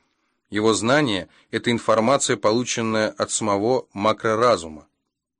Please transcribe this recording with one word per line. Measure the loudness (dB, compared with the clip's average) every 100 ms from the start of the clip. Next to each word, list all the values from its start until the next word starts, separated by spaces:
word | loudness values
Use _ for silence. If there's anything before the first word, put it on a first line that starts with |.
| _ _ _ _ _
Его | 0 2
знание — | 2 2 2 2 -2 -6 _ _
это | -4 -2
информация, | 0 2 2 2 2 0 0
полученная | 0 0 -2 -4 -2 -2 -2
от | -4 -6
самого | -4 -2 0 0 -2 -4
макроразума. | -4 -2 0 -2 2 2 2 -2 -16 -20 _ _ _ _ _